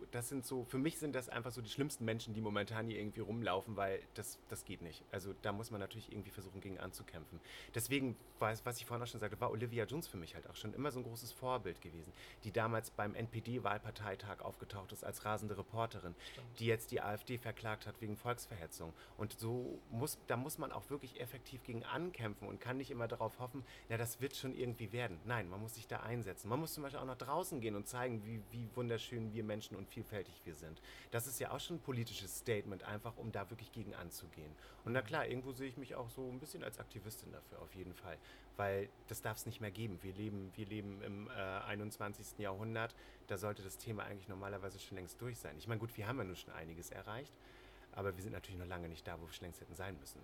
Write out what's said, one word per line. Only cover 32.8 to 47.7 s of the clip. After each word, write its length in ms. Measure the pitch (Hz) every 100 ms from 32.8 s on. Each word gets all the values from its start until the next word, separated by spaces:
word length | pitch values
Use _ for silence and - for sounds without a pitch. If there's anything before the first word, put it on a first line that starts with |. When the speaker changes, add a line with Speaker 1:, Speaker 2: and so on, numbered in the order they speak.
Speaker 1:
einfach 320 | 104 107 113 -
um 140 | 113
da 200 | 104 101
wirklich 220 | 117 113
gegen 220 | 117 101
anzugehen. 560 | 98 87 - 82 80 76 76 - -
Und 80 | 110
na 100 | 123
klar, 240 | 117 156 127
irgendwo 260 | 123 131
sehe 160 | 123 131
ich 80 | 123
mich 180 | 123
auch 140 | 139 117
so 200 | 131 131
ein 80 | 127
bisschen 240 | 151 170
als 140 | 135 120
Aktivistin 520 | 117 113 98 - 87
dafür, 280 | 78 - -
auf 140 | 82
jeden 200 | 95 90
Fall. 220 | 90 92 76 - - - -
Weil 320 | 101 98 101 - -
das 140 | 110
darf's 260 | 117 107 117
nicht 140 | 113
mehr 100 | 107
geben. 280 | 98 113 87
Wir 100 | 98
leben, 360 | 95 107 101 95
wir 120 | 98 101
leben 360 | 107 101 98
im, 260 | 107 101 107
äh, 40 |
einundzwanzigsten 1080 | 101 95 95 107 104 107 - 104 104 104 -
Jahrhundert. 520 | 101 95 110 113 117 - - - -
Da 100 | 98
sollte 260 | 104 104
das 140 | 95 -
Thema 280 | - 104
eigentlich 240 | 104 104 92
normalerweise 500 | 95 98 101 98 95
schon 180 | - 92
längst 240 | 90 -
durch 180 | 123 117
sein. 180 | - 76
Ich 100 | 95
meine, 100 | 110
gut, 180 | 113 -
wir 120 | 101
haben 100 | 131
ja 60 |
nun 120 | 95 87
schon 160 | -
einiges 360 | - 80 82 87
erreicht, 420 | 95 98 110 147 - - - -